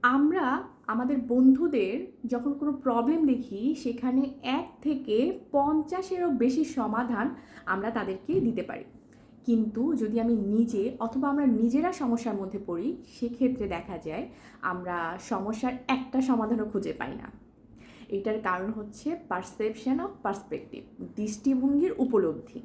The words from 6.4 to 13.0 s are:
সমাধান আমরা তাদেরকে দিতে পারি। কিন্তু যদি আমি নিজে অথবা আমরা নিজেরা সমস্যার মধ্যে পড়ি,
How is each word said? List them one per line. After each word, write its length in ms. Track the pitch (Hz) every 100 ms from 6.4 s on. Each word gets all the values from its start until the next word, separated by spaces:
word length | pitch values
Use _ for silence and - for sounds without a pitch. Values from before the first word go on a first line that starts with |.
| 240 262
সমাধান 720 | 311 - 214 220 247 226 - - - - -
আমরা 240 | 190 208
তাদেরকে 500 | 226 190 190 - 359
দিতে 220 | 240 226
পারি। 220 | - - - - - - - - -
কিন্তু 480 | 226 214 226 277
যদি 260 | 277 214 226
আমি 140 | 226
নিজে 600 | 226 196 214 233 208 220 -
অথবা 280 | 226 269 285
আমরা 180 | 285 277
নিজেরা 460 | 214 233 269 339
সমস্যার 440 | 359 254 233 233 208
মধ্যে 220 | 190 196 -
পড়ি, 300 | 170 226 -